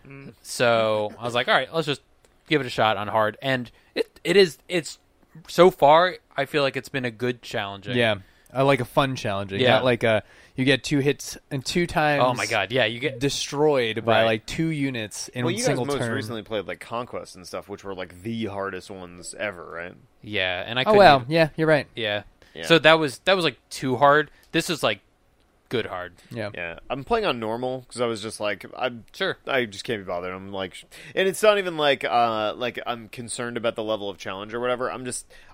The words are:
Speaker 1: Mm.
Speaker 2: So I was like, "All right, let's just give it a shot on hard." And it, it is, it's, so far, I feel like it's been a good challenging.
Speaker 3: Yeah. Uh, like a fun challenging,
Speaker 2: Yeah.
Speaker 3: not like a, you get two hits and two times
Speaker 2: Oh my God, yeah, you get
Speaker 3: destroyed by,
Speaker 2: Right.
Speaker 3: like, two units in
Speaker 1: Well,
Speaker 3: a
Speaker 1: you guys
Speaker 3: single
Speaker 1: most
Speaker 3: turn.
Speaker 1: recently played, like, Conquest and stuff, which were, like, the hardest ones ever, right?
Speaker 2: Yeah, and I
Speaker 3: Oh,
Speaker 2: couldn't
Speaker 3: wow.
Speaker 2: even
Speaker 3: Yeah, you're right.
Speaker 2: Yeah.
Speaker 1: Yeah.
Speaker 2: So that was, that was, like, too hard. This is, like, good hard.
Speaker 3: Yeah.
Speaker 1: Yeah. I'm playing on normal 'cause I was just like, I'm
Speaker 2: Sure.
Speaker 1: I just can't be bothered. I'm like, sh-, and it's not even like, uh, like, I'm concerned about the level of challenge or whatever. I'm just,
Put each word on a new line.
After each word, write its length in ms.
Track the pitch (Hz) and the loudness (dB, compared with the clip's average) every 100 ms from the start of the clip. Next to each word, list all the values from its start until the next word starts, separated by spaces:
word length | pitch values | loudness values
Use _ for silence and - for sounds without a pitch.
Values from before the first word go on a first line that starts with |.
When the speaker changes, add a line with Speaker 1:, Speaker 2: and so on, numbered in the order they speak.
| - | -16
Speaker 1:
Mm. 260 | 139 139 117 | -20 -20 -20
Speaker 2:
So 680 | - - 123 113 110 107 107 107 | -10 0 4 4 2 0 -2 -6
I 40 | 120 | -4
was 80 | |
like, 140 | 120 160 | -2 2
"All 80 | 190 | 2
right, 180 | 131 | 2
let's 140 | 160 151 | -2 -2
just 140 | 135 _ _ _ _ - | -4 _ _ _ _ -2
give 140 | 156 | 0
it 60 | 127 | 0
a 20 | |
shot 280 | - 110 101 | 2 2 2
on 100 | 104 | 0
hard." 280 | 110 107 110 | 2 2 0
And 300 | 135 131 120 - _ - | -2 -2 -4 -14 _ -6
it, 240 | - _ | -6 _
it 140 | 160 185 | 2 4
is, 220 | 185 - - | 4 2 -6
it's, 300 | 175 151 - _ _ _ 160 - | -4 -4 -10 _ _ _ -20 -2
so 240 | - 180 | 6 6
far, 460 | - 139 156 180 160 _ - | 8 8 8 6 -2 _ -6
I 80 | 139 | -2
feel 160 | 151 | 0
like 160 | 139 131 | 0 -2
it's 120 | - | -6
been 160 | 143 123 | -6 -6
a 40 | |
good 300 | 107 127 123 | -2 -4 -4
challenging. 560 | - 117 101 98 98 120 | -6 -6 -6 -8 -4 2
Speaker 3:
Yeah. 180 | 117 101 95 _ _ 127 | 2 0 -6 _ _ 0
Uh, 100 | 135 | 2
like 160 | 139 | 2
a 40 | 123 | 0
fun 300 | - 139 131 | 0 0 -2
challenging, 460 | 113 98 101 98 | -4 -4 -4 0
Speaker 2:
Yeah. 100 | 123 | 4
Speaker 3:
not 140 | 110 127 | 4 4
like 180 | 120 | 2
a, 200 | 117 107 - - - - | 4 2 0 -14 -12 -2
you 80 | 131 | 2
get 180 | 135 | 2
two 160 | - 147 | 2 0
hits 380 | 139 135 - - - | 2 -2 -6 -16 -10
and 160 | 139 - | -8 -4
two 220 | 180 175 | -2 0
times 340 | 175 151 143 | 0 0 4
Speaker 2:
Oh 100 | 127 | 2
my 120 | 127 104 | 2 0
God, 260 | 110 95 | 0 0
yeah, 100 | 123 113 | 2 0
you 140 | 117 | 0
get 180 | 143 120 | -6 -2
Speaker 3:
destroyed 880 | 139 - - 143 151 139 117 113 | -2 -2 -4 0 2 2 0 -2
by, 160 | 113 110 | 2 4
Speaker 2:
Right. 60 | 113 | 4
Speaker 3:
like, 200 | 110 - | 2 -4
two 220 | - 165 | -4 -2
units 600 | 156 139 123 107 - - | -2 -4 -4 -8 -10 -10
in 160 | 123 123 | -4 -4
Speaker 1:
Well, 40 | |
Speaker 3:
a 40 | |
Speaker 1:
you 60 | 120 | -2
guys 80 | 240 | -2
Speaker 3:
single 180 | 135 123 | 0 -2
Speaker 1:
most 140 | 139 | -2
Speaker 3:
turn. 120 | 120 | -2
Speaker 1:
recently 300 | 110 107 113 | -4 -6 -10
played, 240 | 101 107 90 | -6 -6 -4
like, 140 | 87 | -8
Conquest 560 | - 117 123 95 85 90 | -8 -10 -8 -10 -12 -16
and 100 | 87 | -12
stuff, 220 | 95 87 | -12 -10
which 160 | 98 98 | -12 -10
were, 100 | 95 | -10
like, 280 | 90 87 | -10 -10
the 240 | 98 113 107 | -8 -6 -6
hardest 440 | 101 98 92 - | -6 -6 -8 -12
ones 420 | 95 90 87 85 - | -14 -16 -16 -16 -8
ever, 240 | 104 90 80 | -8 -8 -12
right? 280 | 82 87 - _ _ | -12 -12 -14 _ _
Speaker 2:
Yeah, 420 | 107 104 92 90 98 | -8 -2 -2 -2 -4
and 100 | 120 | -2
I 40 | |
Speaker 3:
Oh, 40 | 135 | 4
Speaker 2:
couldn't 60 | 208 | 8
Speaker 3:
wow. 160 | 185 139 | 8 8
Speaker 2:
even 100 | 123 | 4
Speaker 3:
Yeah, 180 | 160 156 - | 0 0 2
you're 120 | 156 | 2
right. 200 | 151 - - | 2 0 -6
Speaker 2:
Yeah. 280 | 107 104 - _ _ | -4 -4 -6 _ _
Speaker 1:
Yeah. 120 | - 165 | -8 2
Speaker 2:
So 120 | 165 | 4
that 200 | 156 160 | 6 6
was, 200 | 151 117 | 4 -2
that 160 | - 190 | 0 2
was, 80 | 165 | 0
like, 120 | 117 _ | -4 _
too 260 | - 135 120 | -8 -4 4
hard. 340 | 143 147 147 _ _ | 6 6 2 _ _
This 180 | 165 165 | -4 -2
is, 140 | 160 | -2
like, 160 | 127 104 _ _ _ _ _ _ - | -2 -2 _ _ _ _ _ _ -6
good 160 | 117 98 | -4 -4
hard. 260 | 92 90 87 - | -8 -10 -16 -16
Speaker 3:
Yeah. 220 | 120 101 | -10 -10
Speaker 1:
Yeah. 260 | - 85 82 - | -8 -10 -10 -10
I'm 140 | 127 | -10
playing 220 | 135 233 196 | -2 -2 0
on 140 | 123 | -2
normal 460 | 110 117 127 131 120 | -4 -4 -4 -6 -10
'cause 100 | 113 | -4
I 40 | 120 | -4
was 160 | 113 | -4
just 180 | 107 - | -8 -6
like, 260 | 104 98 - - | -4 -4 -8 -6
I'm 280 | 127 120 98 | -6 -6 -14
Speaker 2:
Sure. 240 | - 190 - - | -8 -6 -6 -4
Speaker 1:
I 180 | 131 117 | -2 -2
just 180 | 98 | -6
can't 160 | - 110 | -8 -8
be 40 | 95 | -6
bothered. 260 | 87 90 | -6 -6
I'm 180 | 92 98 | -8 -8
like, 240 | 98 95 - | -6 -8 -10
sh-, 80 | - - - 151 | -20 -20 -8 -2
and 120 | 190 | -2
it's 140 | 180 | 2
not 160 | 214 202 | 4 4
even 200 | 185 160 | 0 0
like, 260 | 147 135 | 2 2
uh, 500 | 127 113 117 110 107 82 | 2 2 2 0 -2 -4
like, 240 | 120 - - | -6 -6 -8
I'm 240 | 117 110 | -8 -10
concerned 480 | - 117 - 120 120 | -14 -10 -8 -6 -4
about 180 | 113 113 | -2 -2
the 80 | |
level 260 | 110 107 101 | -2 -4 -4
of 80 | 92 | -8
challenge 340 | 110 95 107 | -10 -10 -8
or 60 | 117 | -4
whatever. 320 | 123 123 123 | -2 -2 -4
I'm 140 | 98 127 | -6 -8
just, 200 | 120 - - - | -10 -12 -20 -20